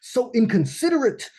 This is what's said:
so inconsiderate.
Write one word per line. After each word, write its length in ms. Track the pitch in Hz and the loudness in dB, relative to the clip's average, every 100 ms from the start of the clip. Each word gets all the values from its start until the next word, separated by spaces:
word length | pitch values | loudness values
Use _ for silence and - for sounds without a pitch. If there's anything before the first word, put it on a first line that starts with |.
so 300 | - - 247 | -4 -4 -2
inconsiderate. 960 | 233 220 196 143 - 339 330 254 - - | 2 2 2 0 -2 -2 2 0 -2 -14